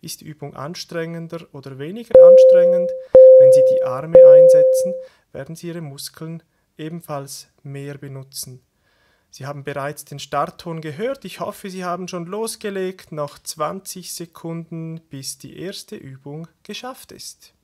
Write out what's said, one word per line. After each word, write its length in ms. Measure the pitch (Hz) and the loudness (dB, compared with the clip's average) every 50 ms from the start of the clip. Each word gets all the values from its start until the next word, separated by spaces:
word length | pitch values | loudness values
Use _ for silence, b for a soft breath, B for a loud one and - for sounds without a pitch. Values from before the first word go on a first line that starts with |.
| - | -18
ist 180 | 165 - - | -18 -20 -18
die 60 | - | -18
Übung 280 | 151 151 _ - 143 143 | -20 -20 _ -18 -18 -16
anstrengender 920 | - 131 147 175 - - _ 170 170 165 165 170 170 165 160 170 165 170 _ _ | -14 -16 -14 -14 -16 -18 _ -12 -12 -10 -10 -12 -14 -14 -14 -16 -18 -18 _ _
oder 260 | 139 131 135 135 131 | -20 -20 -18 -16 -16
weniger 440 | 139 156 190 233 233 _ - 262 - | -14 -14 -14 -16 -16 _ 4 6 6
anstrengend. 680 | 523 523 - - - 523 - 523 523 523 523 523 523 523 523 523 B B 523 523 523 523 523 | 8 8 8 6 6 4 4 4 2 0 -2 -4 -6 -8 -12 -14 B B 8 10 10 10 8
Wenn 120 | 523 523 | 8 8
Sie 140 | 523 523 523 523 523 | 6 4 4 2 0
die 80 | 523 523 | -2 -4
Arme 360 | 523 - - - - - 523 | -6 -8 -10 -10 4 8 8
einsetzen, 720 | 523 523 523 523 523 523 523 523 523 523 523 523 523 523 523 523 523 508 B B B B _ | 10 10 10 8 8 6 6 4 2 2 0 -2 -6 -8 -10 -12 -16 _ B B B B _
werden 240 | 147 139 - 165 | -18 -16 -16 -18
Sie 120 | 160 - 175 | -16 -14 -14
Ihre 120 | 165 175 | -14 -14
Muskeln 600 | 165 147 135 143 - - _ - 165 160 165 165 _ _ _ _ _ _ _ | -14 -16 -18 -18 -20 -20 _ -18 -16 -16 -16 -18 _ _ _ _ _ _ _
ebenfalls 720 | _ 165 160 170 170 _ _ 151 143 139 135 - - - _ _ _ _ | _ -14 -14 -14 -14 _ _ -14 -14 -12 -16 -18 -20 -20 _ _ _ _
mehr 340 | 143 139 139 139 143 143 | -18 -16 -16 -16 -16 -16
benutzen. 640 | 135 - 135 131 135 135 135 _ - - - 127 127 _ _ _ _ _ _ _ _ _ _ _ _ _ _ | -16 -18 -18 -18 -20 -20 _ _ -18 -18 -18 -20 -20 _ _ _ _ _ _ _ _ _ _ _ _ _ _
Sie 160 | _ - 135 | _ -18 -16
haben 180 | 135 147 147 135 | -16 -14 -14 -14
bereits 400 | 143 143 143 135 143 147 - - | -12 -10 -10 -10 -10 -12 -14 -18
den 140 | _ 143 143 | _ -18 -18
Startton 640 | - - - 143 147 - - _ - 170 165 160 156 | -16 -10 -6 -6 -6 -6 -10 _ -16 -14 -14 -12 -12
gehört. 420 | 156 143 143 214 247 269 269 _ | -14 -12 -10 -10 -10 -10 -12 _
Ich 160 | 190 - - | -20 -14 -12
hoffe, 300 | 190 - - - - 202 | -12 -12 -12 -14 -16 -16
Sie 160 | 180 185 180 | -14 -12 -10
haben 220 | 180 175 180 185 170 | -10 -10 -10 -10 -12
schon 180 | 180 175 170 | -12 -14 -12
losgelegt. 840 | 170 190 208 226 226 226 _ - 208 196 190 185 185 185 185 - _ | -12 -10 -10 -10 -10 -12 _ -12 -12 -10 -8 -10 -10 -10 -14 -20 _
Noch 280 | 170 151 147 143 - _ | -12 -12 -12 -12 -12 _
zwanzig 760 | _ - - 156 151 156 175 196 190 - - 190 170 - - | _ -18 -10 -8 -8 -8 -8 -12 _ -16 -18 -18 -16 -18 -16
Sekunden, 880 | - 170 165 _ - - 165 165 165 165 165 170 165 165 160 160 160 _ _ | -16 -16 -18 _ -18 -14 -12 -12 -12 -14 _ -14 -14 -12 -14 -14 -16 _ _
bis 300 | - 135 135 - - _ | -20 -16 -16 -16 -16 _
die 200 | - - - - | -20 -20 -18 -16
erste 380 | 151 185 196 - - _ - | -16 -14 -14 -16 -18 _ -20
Übung 500 | - - 135 135 131 135 147 143 156 165 - _ _ _ | -20 -20 -20 -20 -20 _ -18 -18 -18 -18 -20 _ _ _
geschafft 480 | - 202 - - 247 262 262 - _ | -18 -18 -16 -16 -18 -20 _ -20 _
ist. 440 | - - - - - _ _ _ _ _ | -20 -20 -20 -20 -20 _ _ _ _ _